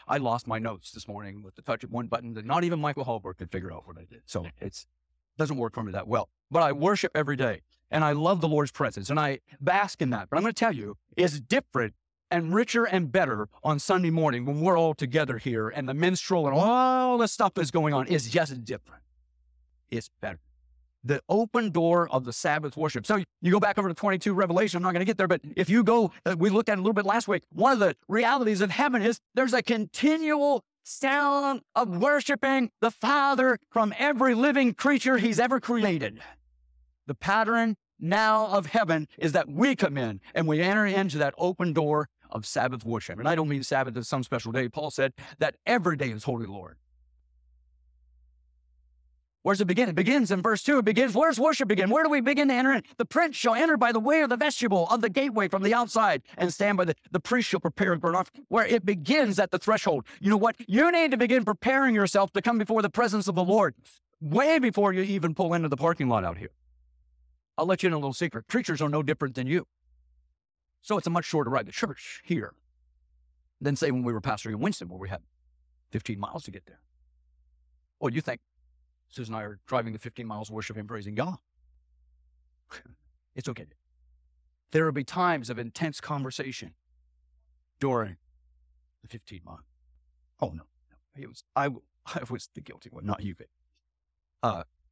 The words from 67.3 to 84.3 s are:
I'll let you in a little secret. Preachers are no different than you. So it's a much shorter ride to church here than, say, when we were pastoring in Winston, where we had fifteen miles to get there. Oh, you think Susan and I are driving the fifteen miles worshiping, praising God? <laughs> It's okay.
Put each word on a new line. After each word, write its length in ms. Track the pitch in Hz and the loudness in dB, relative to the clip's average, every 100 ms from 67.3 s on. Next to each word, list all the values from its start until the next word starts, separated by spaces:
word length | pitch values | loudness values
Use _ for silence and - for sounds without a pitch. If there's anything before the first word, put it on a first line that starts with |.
| _ _ - | _ _ -4
I'll 120 | 170 | -2
let 160 | 175 | 0
you 40 | 185 | 0
in 60 | |
a 40 | 156 | 0
little 160 | 139 | -4
secret. 340 | 127 170 110 - | -4 -6 -6 -4
Preachers 340 | 240 - 147 | -4 -2 -2
are 80 | 147 | 0
no 140 | 151 | 0
different 320 | 143 - 139 131 | 0 -2 -4 -4
than 100 | 127 | -2
you. 220 | 170 - _ _ _ _ _ _ _ _ _ _ _ | -2 -4 _ _ _ _ _ _ _ _ _ _ _
So 160 | - 208 | -4 -2
it's 100 | 175 | 0
a 40 | |
much 140 | 170 - | -2 -2
shorter 260 | 156 123 | -2 0
ride 160 | 131 104 | -2 -4
to 40 | |
church 500 | - 208 - - - - | -6 -6 -6 -16 -12 -6
here 300 | 165 104 - _ _ _ _ _ _ _ _ _ - | -6 -6 -14 _ _ _ _ _ _ _ _ _ -6
than, 140 | 143 139 | -4 0
say, 160 | 151 | 0
when 120 | 127 | 0
we 100 | 120 | -2
were 80 | 110 | -4
pastoring 320 | 131 107 113 | -4 -6 -6
in 60 | 110 | -4
Winston, 280 | 180 - - | -4 -4 -10
where 120 | 92 | -14
we 100 | 98 | -12
had 120 | 98 _ _ _ _ _ _ _ | -12 _ _ _ _ _ _ _
fifteen 280 | 110 - 101 | -10 -8 -8
miles 240 | 101 170 - | -8 -10 -14
to 60 | |
get 140 | 95 _ | -20 _
there. 140 | _ _ _ _ _ _ _ _ _ _ _ _ - | _ _ _ _ _ _ _ _ _ _ _ _ -6
Oh, 60 | 143 | -4
you 140 | 127 | -4
think 200 | 156 123 _ _ _ _ _ _ _ | -6 -10 _ _ _ _ _ _ _
Susan 240 | - 113 | -14 -10
and 80 | 110 | -10
I 40 | 101 | -12
are 140 | 101 - | -14 -6
driving 280 | 127 113 | -4 -4
the 60 | 107 | -10
fifteen 280 | 117 - 113 | -14 -14 -12
miles 240 | 104 107 | -12 -12
worshiping, 340 | 107 104 110 104 | -10 -10 -10 -12
praising 300 | 113 101 104 | -12 -10 -6
God? 220 | 165 175 _ _ _ _ _ _ _ _ _ _ _ _ _ | -6 -8 _ _ _ _ _ _ _ _ _ _ _ _ _
<laughs> 120 | - - - _ _ _ - | -20 -20 -20 _ _ _ -14
It's 140 | 131 | -12
okay. 160 | 113 78 _ _ _ _ _ _ | -12 -16 _ _ _ _ _ _